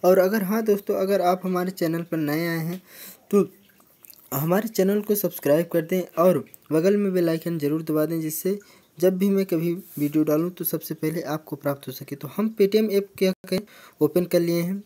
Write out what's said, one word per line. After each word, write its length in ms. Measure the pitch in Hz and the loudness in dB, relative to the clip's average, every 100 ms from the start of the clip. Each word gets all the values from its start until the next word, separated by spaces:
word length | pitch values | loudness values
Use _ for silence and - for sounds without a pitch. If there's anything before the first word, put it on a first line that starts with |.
और 140 | 180 185 | 6 6
अगर, 240 | 185 220 | 6 2
हाँ 200 | 185 220 | 0 -2
दोस्तों, 300 | 220 202 - 196 | 2 0 0 -2
अगर 240 | 190 196 | 0 2
आप 180 | 180 185 | 2 0
हमारे 260 | 185 180 180 | 0 -2 -4
चैनल 300 | 185 165 165 | -2 -4 -2
पर 140 | 170 160 | -4 -4
नए 300 | 147 151 170 | -2 -2 -2
आए 100 | 165 | -4
हैं 220 | 160 185 _ - - - _ | -4 -8 _ -20 -20 -20 _
तो 100 | 202 180 - _ _ _ _ - - _ | 2 2 -4 _ _ _ _ -20 -20 _
हमारे 360 | 127 156 185 220 | -4 0 0 0
चैनल 320 | 220 190 208 | 0 2 0
को 140 | 208 | 0
सब्सक्राइब 540 | 202 175 - 143 151 170 | -2 -2 -4 2 2 2
कर 140 | 170 | -2
दें 200 | 160 185 175 - | 0 -4 -4 2
और 200 | 180 160 - - _ | 4 4 -2 -18 _
बगल 240 | 151 180 208 | 0 2 2
में 160 | 202 | 0
बेल 160 | 185 170 | 0 0
आइकन 300 | 160 170 170 | 0 -4 -4
ज़रूर 240 | 143 160 | -2 -2
दबा 220 | 165 156 156 | -2 -2 0
दें, 140 | 165 | -2
जिससे 380 | 160 156 185 202 - - _ - | -4 -4 -4 -6 -8 -20 _ 0
जब 180 | 180 185 | 0 2
भी 100 | 196 | 2
मैं 140 | 196 190 | 2 0
कभी 260 | 165 170 175 - - | -2 -2 -4 -8 -4
वीडियो 260 | 147 151 | 0 2
डालूं 260 | 156 151 175 | 2 2 0
तो 140 | 180 | -4
सबसे 300 | 170 160 - 160 | -6 -6 -8 -6
पहले 260 | 156 165 143 | -4 -4 -6
आपको 280 | 151 - 147 | -8 -8 -6
प्राप्त 320 | 143 139 - | -4 -6 -8
हो 40 | |
सके। 240 | 127 - 139 | -14 -12 -12
तो 120 | 143 | -10
हम 260 | - 220 220 | -4 -4 2
Paytm 300 | 196 214 220 | 2 4 2
ऐप 160 | 196 196 - | 0 -2 -2
क्या 140 | 190 185 | -2 -2
करें, 160 | - 185 - - - _ | -4 -6 -6 -20 -20 _
ओपन 240 | 147 175 175 | 2 2 2
कर 140 | 175 | 0
लिए 200 | 170 170 | 2 0
हैं। 200 | 175 196 | -2 -6